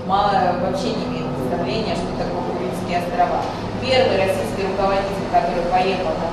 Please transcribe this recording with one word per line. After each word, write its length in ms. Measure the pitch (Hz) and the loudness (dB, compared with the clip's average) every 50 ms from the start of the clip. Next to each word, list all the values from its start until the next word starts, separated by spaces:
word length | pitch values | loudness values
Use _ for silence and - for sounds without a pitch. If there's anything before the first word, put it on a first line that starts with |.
| 170 | -2
мало, 280 | 180 190 202 202 202 196 185 180 180 180 180 | 0 2 2 4 4 4 4 4 2 2 0
вообще 320 | 185 190 185 - - 220 - | 0 0 -2 -2 -2 -2 -2
не 120 | - - | -2 -2
имеет 200 | - - - 240 - - | -4 -4 -4 -4 -4 -4
представления, 640 | - - - 175 - - 185 - 226 214 175 170 | -2 -2 -2 -2 -2 -2 0 -2 -2 0 -2 -2
что 180 | 170 - - - | -2 -2 -2 -4
такое 320 | - - - - 175 180 - 180 | -4 -2 -2 -2 -2 -2 -4 -4
Курильские 460 | 180 185 185 180 180 185 180 175 175 | -4 -4 -4 -4 -4 -4 -2 -2 -2
острова. 420 | 175 175 175 175 175 175 - - - - - - - - - - | -2 0 0 2 2 2 2 0 -2 -2 -4 -6 -6 -6 -6 -4
Первый 340 | - - 170 175 175 - 190 | 0 2 4 4 4 4 4
российский 480 | 190 190 190 185 185 - - - 196 196 190 | 2 2 2 0 0 -2 -2 -2 -2 -2 0
руководитель, 580 | 196 196 196 196 196 196 190 196 196 180 - - 180 | 0 0 2 2 2 2 0 0 -2 -4 -2 0 2
который 320 | 175 - - 180 175 170 175 | 2 2 2 0 0 0 2
поехал 440 | 180 185 185 190 190 185 185 185 180 | 2 2 2 2 0 0 0 -2 -2
на 140 | 175 170 170 | -2 -2 -2